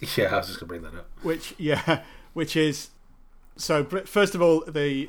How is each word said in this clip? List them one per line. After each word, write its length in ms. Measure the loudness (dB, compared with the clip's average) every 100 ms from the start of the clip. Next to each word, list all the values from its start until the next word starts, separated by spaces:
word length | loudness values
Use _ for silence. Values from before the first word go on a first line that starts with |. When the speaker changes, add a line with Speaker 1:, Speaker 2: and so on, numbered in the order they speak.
| -4 0
Speaker 1:
Yeah, 180 | 2
I 40 | 0
was 100 | -2
just 100 | -10
gonna 80 | -12
bring 140 | -12
that 120 | -12
up. 140 | -14 -14 -8
Speaker 2:
Which, 320 | -4 -4 -6 -6
yeah, 460 | 0 0 2 0 0 -20
<laughs> 140 | -14
which 240 | -6 -2 2
is, 340 | 2 0 -10 -18 -20 -20 -20 -20 -20 -12
so 280 | 0 0
Br-, 160 | 2 -4
first 340 | -2 2 2
of 80 | 4
all, 220 | 6 6 2
the, 420 | -2 0 0